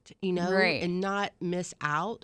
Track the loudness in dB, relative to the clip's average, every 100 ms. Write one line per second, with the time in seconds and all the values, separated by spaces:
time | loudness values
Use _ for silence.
0 | -20 -6 -2 0 2 4 4 2 0 0
1 | 0 0 -2 -4 -4 -2 -4 -4 -2 0
2 | -2 -6